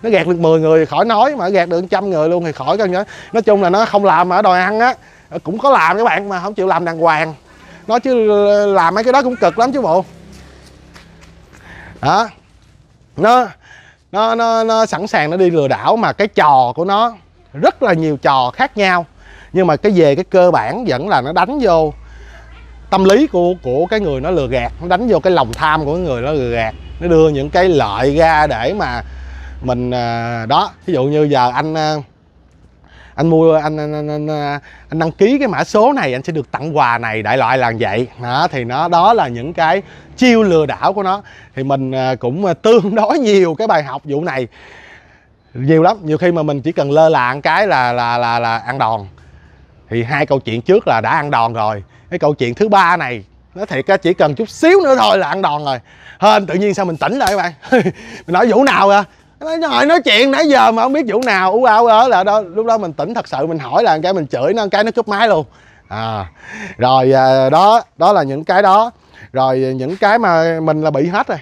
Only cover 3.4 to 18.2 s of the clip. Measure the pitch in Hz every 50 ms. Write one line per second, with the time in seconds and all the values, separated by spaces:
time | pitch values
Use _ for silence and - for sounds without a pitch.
3.4 | 226 - 208 202 196 175 175 202 226 214 - 202 202 190 180 160 180 180 180 185
4.4 | 214 190 180 180 185 190 214 220 233 254 247 - - - - _ _ _ 151 170
5.4 | - 151 180 220 - 285 262 202 - 165 180 202 233 233 160 180 202 202 196 180
6.4 | 170 202 214 208 185 190 175 170 175 170 165 160 165 165 160 151 165 160 151 -
7.4 | _ - - - - - - - - - 220 247 240 269 254 240 220 214 208 208
8.4 | 202 202 208 208 208 202 196 190 165 165 180 208 226 247 254 277 254 254 247 -
9.4 | - 175 165 220 226 262 262 285 240 170 160 190 180 - - - - - - -
10.4 | - - - - - - - - - - - - - - - - - - - -
11.4 | - _ - - - - - - - - - - - 139 170 196 233 208 - _
12.4 | _ _ _ _ _ _ _ _ _ _ _ _ _ _ _ - 165 220 240 254
13.4 | 247 196 - _ _ - - - _ - _ _ _ _ - 196 220 226 226 226
14.4 | 233 226 226 226 226 226 220 226 220 214 - 156 190 220 - 180 151 151 165 185
15.4 | 190 175 170 160 143 135 123 95 113 147 202 233 208 160 127 - 202 214 _ -
16.4 | 170 151 143 131 127 120 127 - 170 190 196 208 226 240 233 190 _ _ _ _
17.4 | _ _ - 143 180 320 - - 277 220 180 160 160 156 147 131